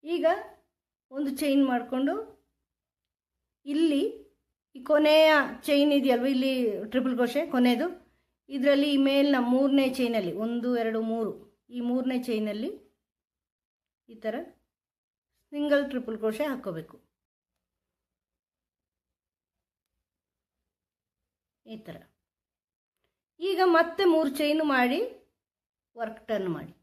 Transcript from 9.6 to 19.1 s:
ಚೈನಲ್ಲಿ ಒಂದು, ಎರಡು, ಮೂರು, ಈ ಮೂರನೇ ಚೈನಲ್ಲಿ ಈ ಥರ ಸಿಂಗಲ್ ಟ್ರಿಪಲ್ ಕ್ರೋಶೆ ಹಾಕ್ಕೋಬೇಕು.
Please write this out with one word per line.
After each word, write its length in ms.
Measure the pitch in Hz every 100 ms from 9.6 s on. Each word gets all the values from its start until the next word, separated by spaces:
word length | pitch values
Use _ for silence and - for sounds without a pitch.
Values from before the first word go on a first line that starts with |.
| 277 277 262 262
ಚೈನಲ್ಲಿ 340 | 240 233 180 165
ಒಂದು, 240 | 220 240 240 247
ಎರಡು, 180 | 226 220
ಮೂರು, 300 | 226 226 214 - - _ _
ಈ 100 | 247
ಮೂರನೇ 380 | 240 247 262 254 247
ಚೈನಲ್ಲಿ 420 | 220 214 208 277 427 _ _ _ _ _ _ _ _ _ _ _ _ _
ಈ 80 | 220
ಥರ 100 | 220 233 339 _ _ _ _ _ _ _ _ _ _
ಸಿಂಗಲ್ 320 | 294 294 285 277
ಟ್ರಿಪಲ್ 280 | 254 247 220
ಕ್ರೋಶೆ 260 | 220 220 294
ಹಾಕ್ಕೋಬೇಕು. 460 | 254 208 165 160 - _ _ _ _ _ _ _ _ _ _ _ _ _ _ _ _ _ _ _ _ _